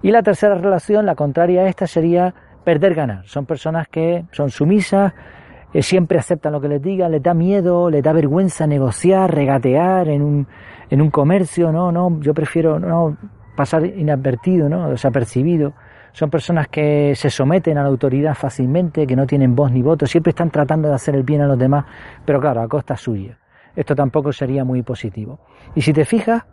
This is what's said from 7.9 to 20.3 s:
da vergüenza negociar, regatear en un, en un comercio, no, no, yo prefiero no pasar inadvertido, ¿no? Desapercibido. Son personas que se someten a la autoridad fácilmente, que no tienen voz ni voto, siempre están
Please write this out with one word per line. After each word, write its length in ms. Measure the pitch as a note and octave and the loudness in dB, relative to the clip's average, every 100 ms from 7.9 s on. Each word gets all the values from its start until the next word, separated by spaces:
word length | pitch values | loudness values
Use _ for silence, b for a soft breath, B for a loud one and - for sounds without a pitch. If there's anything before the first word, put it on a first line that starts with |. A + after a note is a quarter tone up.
| D3+ | 2
da 100 | C#3 | 2
vergüenza 540 | D#3+ D3+ D#3 F#3+ - D#3 | 2 2 2 0 0 -2
negociar, 680 | C#3+ C3 - F3 F#3+ F#3+ | 0 0 0 2 4 2
regatear 760 | D#3 C#3 C#3 B2+ C3+ F3 F#3 E3+ | 0 2 2 2 2 2 2 0
en 120 | D3 | 0
un, 260 | D3 D3 C3+ B B B B | 0 0 -2 B B B B
en 120 | C3+ | 2
un 80 | D#3 | 2
comercio, 600 | D#3 C#3+ F#3+ E3+ - E3+ | 2 2 2 0 0 0
no, 200 | D#3+ F3+ | 0 0
no, 280 | E3+ F3+ D#3+ | 0 0 0
yo 120 | D3 | 0
prefiero 460 | D3+ D3+ E3 D#3+ E3 | -2 -2 0 0 0
no 380 | F3 E3 E3 D3 - - - - | -2 0 0 -2 -12 -20 -20 -4
pasar 300 | C#3 D#3+ E3+ | -2 0 -2
inadvertido, 840 | G3 D3+ C#3+ C3+ B2 - F3+ D3 | -2 -2 0 0 -2 0 0 2
¿no? 200 | E3+ E3 | -2 -4
Desapercibido. 840 | B2+ C#3 B2 A#2+ - C#3+ E3+ C#3+ - B B B | -2 0 0 -2 -2 0 0 -2 -6 B B B
Son 180 | - D#3 | -6 -2
personas 380 | E3 - E3+ C#3+ | -2 -2 -2 -2
que 460 | - D3 D3 C#3+ C3+ | -2 0 2 0 0
se 140 | C#3+ | -2
someten 480 | - C3+ F3+ E3 D3 | 0 0 2 0 0
a 40 | |
la 80 | C#3 | 0
autoridad 460 | C3 C#3 C3 D3+ C#3 | 0 0 0 -2 -2
fácilmente, 720 | C3+ - B2+ D#3 F3+ D3 C#3+ | -6 -4 -2 0 -2 -2 -2
que 80 | B2+ | 0
no 100 | C3+ | 0
tienen 300 | C#3+ C3 B2 | 2 2 2
voz 160 | C#3+ | 2
ni 100 | B2+ | 2
voto, 240 | B2+ D#3+ D3 | 2 0 2
siempre 240 | E3+ | 0
están 200 | D#3+ | 0